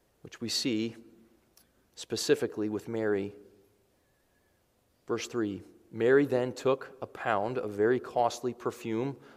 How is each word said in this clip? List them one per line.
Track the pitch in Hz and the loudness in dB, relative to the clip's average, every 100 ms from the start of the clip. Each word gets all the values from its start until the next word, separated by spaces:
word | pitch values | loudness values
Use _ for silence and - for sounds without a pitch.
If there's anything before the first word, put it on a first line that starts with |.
| _ _ | _ _
which | - - | -20 -10
we | 110 | -4
see | - 139 110 113 - - - - _ _ _ _ _ _ - | -2 0 0 -2 -6 -20 -20 -20 _ _ _ _ _ _ -16
specifically | - 110 - 143 117 - 107 | -6 -2 2 2 2 -2 -4
with | 104 117 | -4 -4
Mary. | 113 107 101 101 - - - _ _ _ _ _ _ _ _ _ _ _ _ _ _ - | -2 2 2 0 -8 -20 -20 _ _ _ _ _ _ _ _ _ _ _ _ _ _ -4
Verse | 117 - | -4 -2
three, | 123 107 95 - - _ | -2 -2 -4 -12 -20 _
"Mary | 110 117 139 143 | 2 6 6 6
then | 123 127 | 0 0
took | 123 131 135 - - | 0 0 0 -2 -14
a | 120 | -14
pound | - 127 104 110 127 | -6 0 0 0 -4
of | 107 | -4
very | 101 110 127 | 2 4 4
costly | - 127 117 - 127 | 0 0 0 0 -6
perfume | 117 123 - 117 110 135 131 - | -4 -6 -6 -4 -2 -2 -6 -16